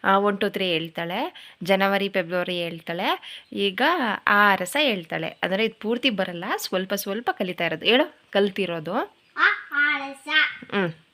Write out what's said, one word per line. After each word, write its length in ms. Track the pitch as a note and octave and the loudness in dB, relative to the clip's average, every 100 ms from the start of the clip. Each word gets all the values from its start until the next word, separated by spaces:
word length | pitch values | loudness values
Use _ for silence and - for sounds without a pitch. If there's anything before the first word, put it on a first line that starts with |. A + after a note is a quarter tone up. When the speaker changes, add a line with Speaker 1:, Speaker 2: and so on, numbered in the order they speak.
Speaker 1:
ಆ, 140 | F3+ G3 | 4 4
ಒನ್ 220 | G#3 G3+ | 4 0
ಟು 100 | G#3 | -2
ತ್ರೀ 160 | G3+ F#3 | -2 -2
ಹೇಳ್ತಾಳೆ, 840 | D#3+ E3 E3 E3+ G3 E4 - - - | -2 -4 -8 -6 -4 -6 -8 -20 -10
ಜನವರಿ 460 | F3+ F#3+ G3 G3 G3 | 0 2 4 2 0
ಫೆಬ್ರವರಿ 460 | G3 E3+ F3+ F3 | -2 -2 -2 -2
ಹೇಳ್ತಾಳೆ, 840 | F3 E3+ E3+ - E3+ A#3+ F#4 - - _ | -4 -4 -6 -8 -4 -2 -2 -6 -18 _
ಈಗ 300 | G#3 G3+ F#3+ C#4 F4 A#3 - - | -2 -2 2 2 2 0 0 4
ಆ 280 | G3+ G#3 | 6 6
ರಸ 220 | F#3+ F3+ C#4+ | 4 0 0
ಹೇಳ್ತಾಳೆ. 480 | D4 G3 E3 E3 D#3+ | 0 0 -4 -6 -6
ಅಂದ್ರೆ, 360 | - F3 F#3+ | -4 -2 0
ಇದು 140 | A3+ - | 0 -2
ಪೂರ್ತಿ 300 | G#3+ A#3+ C4+ | -4 0 0
ಬರಲ್ಲ, 340 | G3 F#3 F3 F#3+ G4 | 0 -4 -6 -6 -6
ಸ್ವಲ್ಪ 380 | - F#3 F#3+ | -2 -4 -2
ಸ್ವಲ್ಪ 360 | G3+ G3+ G3+ A#3+ | -6 -4 -4 -4
ಕಲಿತಾ 340 | - F#3+ F3 E3+ | -4 -6 -2 -2
ಇರೋದು. 180 | D#3+ | 0
ಹೇಳು, 340 | F3+ B3 D#4+ - _ | 4 4 2 -4 _
ಕಲ್ತಿರೋದು. 640 | G3+ G3+ G3 F3+ E3+ D#3+ A3 G4+ _ _ D4+ | 0 2 0 -4 -4 -4 -4 -6 _ _ 0
Speaker 2:
ಆ 100 | F#4 G4+ - | 0 0 -4
ಆರಸ. 560 | C#4+ C#4+ C#4+ C#4 C#4 D4 D#4 - - - | 0 0 0 -6 -12 -2 0 0 -4 -4
Speaker 1:
ಹ್ಮ್. 180 | G3+ F3 D#3+ _ | -2 -2 -4 _